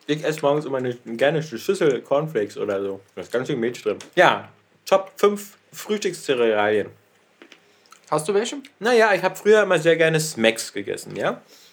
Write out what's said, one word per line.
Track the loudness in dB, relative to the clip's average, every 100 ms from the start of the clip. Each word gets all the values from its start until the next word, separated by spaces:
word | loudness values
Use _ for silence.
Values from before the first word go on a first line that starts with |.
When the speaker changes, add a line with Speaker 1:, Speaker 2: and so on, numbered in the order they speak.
| -6
Speaker 1:
Ich | -4
esse | -4 -2
morgens | 0 0 -2
immer | -4
eine, | -4 -6
gerne | -8 0 0 0
eine |
Schüssel | -4 -8 -4 0 2 0
Cornflakes | 0 -2 0 -2 -4 -6
oder | -4 -2
so. | -4 -8 -14 -16
Da |
ist | -6
ganz | -4 -4
viel | -2
Milch | -4 -4
drin. | -6 -6 -4 4
Ja, | 4 4 -6 _ _ _ 0
Top | 0 0 0
fünf | 0 0 -12 _ _
Frühstückscerealien. | -18 -6 -4 -4 -8 -4 0 2 2 2 0 -2 -10 _ _ _ _ -20 -20 _ _ _ -20 -6
Speaker 2:
Hast | -4 0
du |
welche? | -2 -2 -8 -14 _
Speaker 1:
Naja, | 0 4 4
ich | 4
hab | 0 0
früher | 4 6
immer | 6 2
sehr | 4 4
gerne | 4 2
Smacks | -2 2 2 2 -6
gegessen, | -8 -8 -8 -8 -4
ja? | -4 -4 _ -20 -20